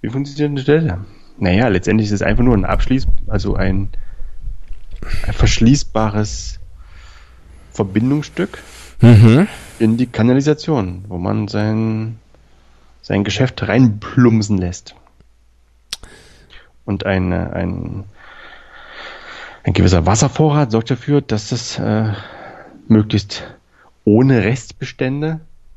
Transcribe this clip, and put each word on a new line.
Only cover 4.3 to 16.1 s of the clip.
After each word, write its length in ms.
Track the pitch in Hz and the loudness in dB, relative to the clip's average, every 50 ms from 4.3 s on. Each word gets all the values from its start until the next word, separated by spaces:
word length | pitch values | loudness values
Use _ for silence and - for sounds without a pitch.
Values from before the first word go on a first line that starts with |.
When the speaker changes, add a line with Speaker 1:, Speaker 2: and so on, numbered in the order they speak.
| - - - - - - - - - - - - - - | -6 -8 -8 -8 -8 -8 -8 -8 -8 -10 -8 -10 -10 -10
Speaker 1:
verschließbares 1600 | - - - - - - - - - - - - 113 117 139 139 - - - 110 110 107 101 104 107 98 - - - - - - - - - - - - - - - - - - - - - - - - - - - - | -6 -2 -2 -2 -2 -2 0 2 2 2 4 4 4 4 4 4 2 -2 -2 -2 -2 0 0 -2 -2 -4 -6 -10 -12 -12 -12 -14 -16 -18 -18 -20 -20 -20 -20 -20 -20 -20 -20 -20 -20 -20 -20 -20 -20 -20 -20 -20 -20 -16
Verbindungsstück 920 | - - 107 98 95 110 113 131 143 151 147 - - - 180 - - - - - - - - - - - | -6 -6 -6 -2 -2 -2 0 0 0 -2 -2 -6 -6 -6 -6 -6 -6 -16 -20 -20 -20 -20 -20 -20 0 6
Speaker 2:
Mhm. 440 | - 117 120 104 117 110 113 143 190 - - - - - - - | 8 8 10 10 10 8 8 6 4 2 -2 -16 -18 -20 -4 -2
Speaker 1:
in 200 | 113 110 113 117 | 0 0 2 0
die 80 | 127 | -2
Kanalisation, 1000 | 120 - - 127 120 127 135 139 151 151 147 - - 156 131 101 92 90 92 95 101 | -4 0 0 2 4 4 2 2 2 -2 -2 -2 -2 -2 -2 -2 -4 -8 -12 -12 -10
wo 100 | 92 87 | -10 -6
man 300 | 87 101 104 110 107 101 | -4 -4 -2 -2 -4 -4
sein, 680 | 104 104 104 107 110 110 113 113 110 110 110 113 113 110 _ _ - - _ _ _ _ _ _ _ _ _ _ _ _ | -4 -4 -2 -2 -2 -2 -2 -2 -4 -4 -6 -8 -12 -14 _ _ -20 -20 _ _ _ _ _ _ _ _ _ _ _ _
sein 220 | _ - 101 98 101 | _ -2 0 0 0
Geschäft 440 | 104 107 - 131 127 - - 110 98 | 0 0 0 -2 -2 -2 -6 -4 0
reinplumpsen 880 | 98 123 131 120 104 107 - - - - 123 120 110 113 104 104 107 | 4 4 4 4 4 0 -10 -4 2 4 4 4 4 2 0 0 -2
lässt. 380 | 92 90 87 90 - - - - _ _ _ _ _ _ _ _ _ _ _ _ _ _ _ _ _ _ _ - - - - | -2 -2 -4 -6 -10 -16 -20 -20 _ _ _ _ _ _ _ _ _ _ _ _ _ _ _ _ _ _ _ -16 -16 -16 -20